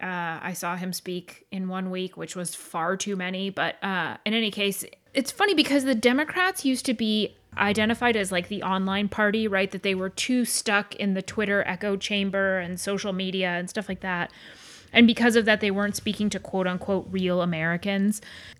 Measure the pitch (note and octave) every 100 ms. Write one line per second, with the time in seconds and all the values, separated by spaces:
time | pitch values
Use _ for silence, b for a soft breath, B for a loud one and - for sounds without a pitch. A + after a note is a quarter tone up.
0 | F#3 F3 E3+ D#3+ F3+ F3 F3 F3+ F#3 F3
1 | F#3 F3+ - - _ F#3+ F#3 F#3 F#3 F#3
2 | F#3 E3+ E3 F3+ E3+ - - E3+ E3 F#3+
3 | G#3 F#3+ F3+ F#3 G3 - E3+ - G3 F#3
4 | D3+ - G#3 A3+ A3 G#3 G3+ F#3+ - -
5 | _ C4+ - - G4+ E4 C#4 C#4 C4 A3+
6 | A#3+ C4 D#4 F#4 F#4 F#4+ C4+ B3+ C4+ A#3
7 | A3 G#3+ G3+ - _ - G3+ G#3 G#3+ A#3
8 | A#3+ A3+ F#3+ F3+ F3+ G#3 F#3 F#3+ F#3+ G3
9 | G#3 - G#3 A3 A3 F#3+ F#3+ F#3 G3 F#3+
10 | F#3 - - B3 A#3 - - G#3 G3+ -
11 | G3+ F#3+ F#3+ - G3+ G3+ - F3+ G#3 G3
12 | - G3+ G3 G3 G3 F#3+ F3 F3+ G3 G3
13 | G#3 F#3 F#3+ F#3 F3+ F3 F#3 A3 G3 F#3
14 | F#3+ F3 - B B B B B B A3+
15 | A#3 - A#3+ A3+ A3 G#3 G#3 G3 G#3 G3+
16 | G#3+ G3+ G#3 G3 - F#3+ F3+ F3+ - F#3+
17 | - F#3+ F3+ F3+ F3 D#3+ E3 F3 G3+ G3
18 | G3+ - B B B